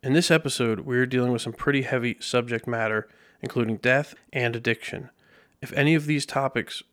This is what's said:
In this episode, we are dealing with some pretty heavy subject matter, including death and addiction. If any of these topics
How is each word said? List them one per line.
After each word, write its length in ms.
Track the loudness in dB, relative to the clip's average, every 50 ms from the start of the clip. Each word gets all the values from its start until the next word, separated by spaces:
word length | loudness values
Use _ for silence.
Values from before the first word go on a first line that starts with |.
| 0
In 100 | 2 2
this 180 | 2 4 4
episode, 500 | 4 4 2 0 -2 0 0 0 0 -2
we 180 | -2 -2 0 0
are 80 | 0
dealing 260 | 2 2 0 2 2 0
with 80 | 0
some 140 | -2 -6 -8
pretty 260 | -4 0 0 2 2
heavy 380 | 0 0 -2 -2 -2 -2 -4 -4
subject 460 | -8 -2 0 0 0 0 -4 -6 -4
matter, 420 | -4 -4 -2 -2 0 0 -2 -2 -4 _ _ _ _ _ _
including 380 | -10 -6 -2 -2 0 0 -2 0
death 360 | 2 2 4 4 2 -2 -10 -20 _ _ -4
and 200 | -2 -2 -2 -2
addiction. 540 | -2 -2 -2 -2 -2 -4 -10 -10 -10 -12 -14 _ _ _ _ _ -20 _ _ _ _ -16
If 100 | -8 -2
any 220 | 0 4 4 4
of 100 | 4 2
these 220 | 0 -2 -2 -2
topics 560 | -2 -2 -2 -2 0 -2 -2 -4 -4 -10 -14 -14 _